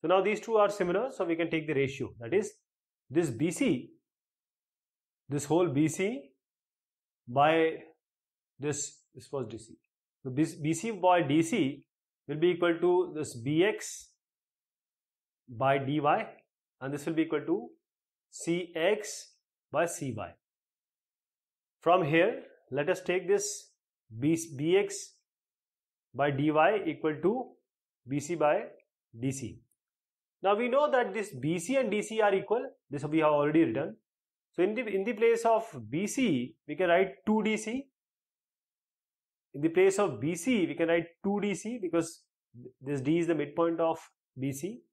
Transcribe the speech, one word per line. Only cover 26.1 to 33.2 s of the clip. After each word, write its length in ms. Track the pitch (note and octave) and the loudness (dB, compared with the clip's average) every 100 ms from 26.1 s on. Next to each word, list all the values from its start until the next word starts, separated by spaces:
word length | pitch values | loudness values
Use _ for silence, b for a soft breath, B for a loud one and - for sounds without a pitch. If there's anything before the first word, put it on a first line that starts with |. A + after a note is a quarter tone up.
by 160 | A#2+ C#3+ | 0 0
D 220 | C3+ D3+ | 2 2
Y 300 | D3+ E3 A3 E3 | 4 4 4 -2
equal 300 | C#3+ D#3 D3 | -2 -4 0
to 220 | F3 B3 B3 - _ _ _ _ A#2+ | 0 0 -6 -14 _ _ _ _ -6
B 120 | C#3 | -6
C 160 | C#3+ E3+ | -4 0
by 280 | D3+ F3+ A#3 - _ _ _ A#2 | 2 2 -2 -16 _ _ _ -6
D 120 | C3 | -6
C. 300 | C3+ A2+ F2 _ _ _ _ _ _ _ _ | -6 -10 -14 _ _ _ _ _ _ _ _
Now 120 | F#3+ G#3 | 0 0
we 140 | B3 | 2
know 220 | C4 D4 | 2 2
that 220 | B3+ A3 | 2 0
this 200 | F#3+ G3 | -4 -8
B 240 | C3+ C#3 F3 | -6 -4 -4
C 200 | E3+ C4+ | -2 -2
and 120 | A3+ | 0
D 120 | G#3 | -2
C 200 | - A3 | -4 0
are 140 | G#3 F#3+ | 2 2
equal. 340 | - A3+ C4+ - _ | 0 -2 -2 -14 _
This 120 | C#3 C#3+ | -8 -2
we 140 | |
have 120 | D#3+ | 2